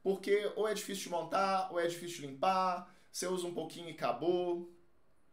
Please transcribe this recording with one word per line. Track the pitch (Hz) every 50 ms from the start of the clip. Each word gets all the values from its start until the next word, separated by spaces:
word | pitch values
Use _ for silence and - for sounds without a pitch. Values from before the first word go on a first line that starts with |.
Porque | - 190 196 185 - 202 202 208 208 - -
ou | - 214 214
é | 208
difícil | 196 - 196 196 190 -
de | 180
montar, | 175 165 160 156 185 190 196 190 190 190 190 185
ou | 175 170
é | 170 170
difícil | 170 - 175 170 - -
de | 143 139
limpar, | 135 135 185 190 190 185 185 185 175 147 147 - - - - -
você | - - 185 180
usa | 185 180 175 175
um | 170
pouquinho | - 156 147 - 165 170 165
e | 151
acabou. | - 151 123 117 120 151 175 185 180 180 175 175 175 175 - - - - - - - - - - - - -